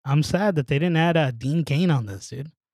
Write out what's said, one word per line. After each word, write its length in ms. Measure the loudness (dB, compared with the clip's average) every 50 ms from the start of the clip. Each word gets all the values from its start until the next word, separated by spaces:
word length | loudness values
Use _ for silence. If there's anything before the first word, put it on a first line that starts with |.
| -4
I'm 180 | 0 2 2 2
sad 320 | 2 0 0 2 2 0
that 100 | 0 0 -2
they 100 | -2 0
didn't 180 | 0 2 2
add, 200 | 2 2 2 2
uh, 140 | 2 2 0 -2
Dean 320 | -4 -4 -2 -2 -2 0
Cain 260 | 0 0 0 2 2
on 160 | 2 0 -2
this, 220 | -4 -8 -12 -14 -14
dude. 240 | -12 -12 -12 -14 -18 _ _ _